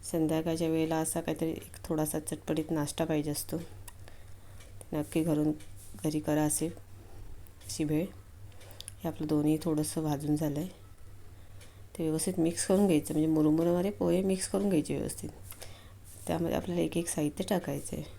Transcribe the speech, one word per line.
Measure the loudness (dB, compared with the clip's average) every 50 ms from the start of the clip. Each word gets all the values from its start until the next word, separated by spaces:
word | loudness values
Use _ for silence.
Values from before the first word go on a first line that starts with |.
| -8
संध्याकाळच्या | -2 0 2 2 4 2 2 2 0 0 2 2 2
वेळेला | 4 2 2 2 2
असा | 2 0 0 0 -2
काहीतरी | 0 -2 -2 0 0 -2
एक | -2 -4 -8 -14 -16 -14 -4
थोडासा | -2 0 0 2 0 0 -4
चटपटीत | -2 -4 -6 -6 -2 0 0 0 2 0
नाश्ता | 0 0 0 0 0 -2 0
पाहिजे | 2 2 2 2 0
असतो, | -2 -2 -2 -4 -4 -4 -4 -8 -12 -14 -14 -14 -14 -14 -14 -14 -14 -14 -14 -14 -14 -14 -14 -16 -16 -16 -16 -14 -14 -14 -10 -6
नक्की | -4 -4 -4 0 0 2
घरून, | 4 4 4 4 4 2 2 0 -6 -12 -14 -14 -14 -14 -12
घरी | -2 -2 0 0 0
करा | 2 2 4 4
असे, | 4 4 2 2 0
अशी | -2 -4 -8 -14 -16 -16 -16 -16 -14 -14 -12 -10 -10 -10 -12 -12 -14 -16 -16 -10 -10 -4 -2 0
भेळ. | 2 2 2 2 0 -6 -14 -18 -18 -18 -16 -16 -16 -14 -16 -16 -16 -16 -14 -14 -14 -14
हे | -6 -6 -6
आपलं | -4 -2 -2
दोन्ही | 2 2 4 6 6 4 4
थोडंसं | 4 2 2 2 2 0 0 -2 0
भाजून | 0 0 0 2 2 2
झालं | 2 2 0 0 0
आहे, | -2 -4 -6 -12 -18 -18 -16 -16 -14 -14 -14 -14 -14 -16 -16 -16 -16 -16 -16 -16 -16 -16 -18 -18 -18 -16 -6
ते | -2
व्यवस्थित | 0 0 2 2 0 0 2 4
मिक्स | 2 2 2 0 2
करून | 4 6 6 8
घ्यायचं, | 8 6 4 4 2 2
म्हणजे | 2 4 6
मुरमुऱ्यामध्ये | 6 6 6 6 6 6 6 4 4 4 2 0
पोहे | 0 2 2 4 4 4
मिक्स | 4 2 2 0 0 0
करून | 0 2 4 4
घ्यायचे | 4 4 4 2 0
व्यवस्थित. | -2 -2 -4 -4 -6 -8 -10 -10 -12 -14 -14 -14 -14 -12 -14 -14 -16 -18 -18 -18 -18 -18 -18 -16 -8 -2
त्यामध्ये | -2 0 0 2 2 2
आपल्याला | 0 0 0 0 0
एक | 0 2 2
एक | 0 -2 0
साहित्य | 0 0 0 0 0 -2 -2
टाकायचं | 0 0 0 0 -2 -6 -6 -6 -6 -6
आहे. | -6 -6 -8 -12